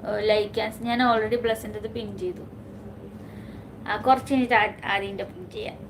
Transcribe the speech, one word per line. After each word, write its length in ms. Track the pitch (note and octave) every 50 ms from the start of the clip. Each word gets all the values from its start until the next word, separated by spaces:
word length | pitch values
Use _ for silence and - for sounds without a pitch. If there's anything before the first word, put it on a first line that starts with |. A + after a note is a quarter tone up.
| -
ഓ, 160 | - G#3 G#3 G#3 G#3+ G#3+
ലൈക്ക്, 380 | G#3+ G#3 G#3 - A3 A3 A3 A3 - A3+ A#3
ഞാൻ 100 | A#3+ A#3+ B3+ B3
already 300 | A#3 A3+ A3 G#3+ A#3 A#3 A#3 A3+
ബ്ലസ്സിൻ്റെത് 420 | A3 A3 - G#3+ G#3+ G#3+ G#3 A3 G#3+ A#3
പിൻ 120 | A3 G3+ G3+ - F3+
ചെയ്തു. 240 | F3+ F3 - - - - - - - - - - - - - - - - - - - - - - - - - - - - - - -
ആ, 140 | G#3 G#3 G#3
കുറച്ച് 260 | B3+ C4 B3+ - - C#4
കഴിഞ്ഞിട്ട് 240 | C4 B3+ A#3 A#3 G#3+ G#3
ആ-, 160 | G#3+ G3 - - - G3
ആദ്യൻ്റെ 320 | G3+ G3 G3 G3 F#3+ G3 G3 -
പിൻ 120 | F3+ F#3 F3 -
ചെയ്യാം. 220 | A3 - - - - -